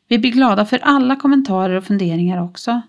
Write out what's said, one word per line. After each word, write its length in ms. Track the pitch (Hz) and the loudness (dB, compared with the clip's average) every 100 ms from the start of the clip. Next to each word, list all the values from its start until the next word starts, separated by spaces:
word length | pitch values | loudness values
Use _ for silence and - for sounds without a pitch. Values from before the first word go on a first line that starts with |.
| - | -2
Vi 120 | 233 | 0
blir 120 | 247 | 2
glada 340 | 247 254 202 208 | 4 4 2 0
för 140 | 247 | -2
alla 320 | - 285 254 269 | 0 2 2 0
kommentarer 600 | 277 277 269 190 185 185 | 2 2 2 -2 -2 -2
och 80 | |
funderingar 600 | 190 202 175 165 180 180 | -2 -2 -2 0 -2 -2
också, 380 | 175 - - 240 | -6 -8 -6 -6